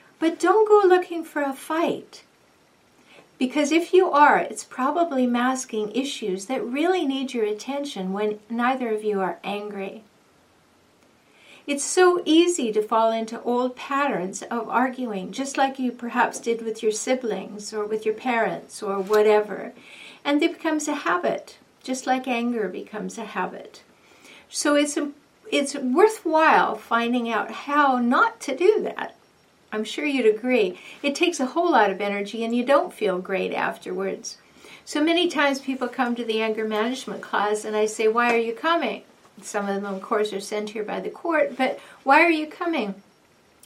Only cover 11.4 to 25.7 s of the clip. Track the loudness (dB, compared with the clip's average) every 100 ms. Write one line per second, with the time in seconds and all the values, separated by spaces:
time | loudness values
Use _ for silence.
11.4 | -20 -14 -6 -4 -2 4 6 6 4 4
12.4 | 6 2 0 0 0 2 2 2 -4 -6
13.4 | -2 0 0 -4 -4 -2 0 -2 -4 -8
14.4 | -8 -6 -2 0 0 -2 -6 -6 -8 -8
15.4 | -6 0 0 0 -4 -4 -6 -2 -2 -2
16.4 | -4 -4 -4 -4 -2 -2 0 -2 -2 -6
17.4 | -8 -12 -10 -6 -4 -4 -4 -4 -2 0
18.4 | 0 -4 -10 -10 -6 -4 2 4 6 4
19.4 | 2 -6 -12 -14 -20 -20 -20 -10 -2 2
20.4 | 2 0 -2 -2 -2 -4 -2 -2 0 -4
21.4 | -8 -20 _ _ -8 -6 -2 -2 -2 -2
22.4 | -2 -2 -4 -6 -10 -10 -10 -10 -10 -6
23.4 | -8 -8 -18 -20 _ _ _ _ -20 -20
24.4 | -14 -4 2 2 2 0 -6 -8 _ _
25.4 | -4 -2 -2